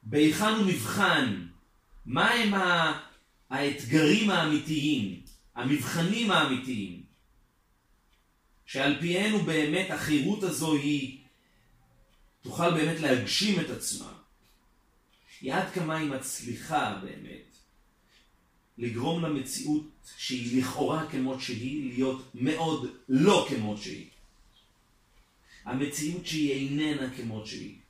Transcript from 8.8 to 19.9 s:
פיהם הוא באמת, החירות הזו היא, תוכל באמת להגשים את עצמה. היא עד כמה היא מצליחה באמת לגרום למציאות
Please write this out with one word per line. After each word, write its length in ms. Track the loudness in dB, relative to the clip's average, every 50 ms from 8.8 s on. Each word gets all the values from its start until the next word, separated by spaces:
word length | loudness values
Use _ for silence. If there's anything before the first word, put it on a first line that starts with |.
| 2 2 2 0
פיהם 320 | 0 0 2 2 2 2
הוא 100 | 2 2
באמת, 480 | 2 2 2 2 2 2 0 0 -2 -2
החירות 520 | -4 -6 0 2 2 2 4 2 0 0
הזו 300 | 0 -2 -2 -2 0 2 2
היא, 420 | 2 2 0 0 0 -2 -6 -10 -14 -20 _ _ _ _ _ _ _ _ _ _ _ _ _ _ _ _ _ _ _ _ _ _ _
תוכל 280 | _ -10 -4 2 2 2 4
באמת 260 | 4 2 0 0 0
להגשים 600 | 2 2 2 2 2 0 0 0 2 2 2 2
את 100 | 0 -2
עצמה. 420 | -6 -6 -6 -6 -6 -6 -10 -14 -18 -20 -20 _ _ _ _ _ _ _ _ _ _ _ _ _ _ _ _ _ _ _ _ _ -20 -10
היא 140 | -6 -2 0
עד 160 | 0 -2 -2 -4
כמה 220 | -4 -2 -2 -2
היא 140 | -2 -2 -2
מצליחה 880 | -4 -4 -6 -8 -10 -8 -8 -8 -10 -10 -6 -2 0 0 0 0 -4 -6
באמת 540 | -10 -12 -14 -14 -16 -16 -18 -18 -20 _ _ -20 _ _ _ _ _ _ _ _ _ _ _ _ _ _ _ _ _ _ _ _ _ _ _ -8
לגרום 460 | -6 -6 -4 -2 -2 -2 0 0 -2
למציאות 600 | -2 -2 -2 -4 -4 -8 -6 -2 0 0 0 -2 -6